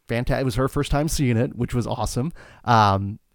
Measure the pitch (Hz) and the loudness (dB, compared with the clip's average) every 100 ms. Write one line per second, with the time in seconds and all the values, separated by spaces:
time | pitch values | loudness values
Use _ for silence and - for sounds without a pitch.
0 | - 117 123 123 135 123 135 147 139 143 | -6 -4 0 0 0 0 -2 -2 0 0
1 | 156 - 127 117 131 - 120 123 110 117 | 0 0 2 2 0 -2 -4 -2 -2 -4
2 | 107 123 151 - - - - 113 104 98 | -4 -2 -4 -8 -20 -10 2 4 4 2
3 | 98 107 _ | -2 -8 _